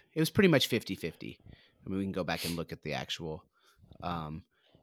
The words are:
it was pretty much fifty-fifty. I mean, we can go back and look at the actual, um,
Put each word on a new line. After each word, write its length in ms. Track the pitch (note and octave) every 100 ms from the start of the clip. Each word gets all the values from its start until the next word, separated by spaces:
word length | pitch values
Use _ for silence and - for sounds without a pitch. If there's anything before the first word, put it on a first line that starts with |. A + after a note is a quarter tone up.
| _
it 80 | -
was 80 | D#3+
pretty 200 | - G3
much 180 | C#3+ -
fifty-fifty. 720 | A2+ - F#2+ E2 - A1+ -
I 460 | - - _ _ -
mean, 100 | F#2+
we 60 |
can 80 | G2
go 120 | F#2+
back 200 | E2 E2
and 120 | E2+ E2+
look 160 | E2
at 100 | D#2+
the 100 | D2+
actual, 520 | C#2 C2+ - E2+ D#2 - _ _ _ - -
um, 400 | F2 F2 D2+ D#2+ - _ _ _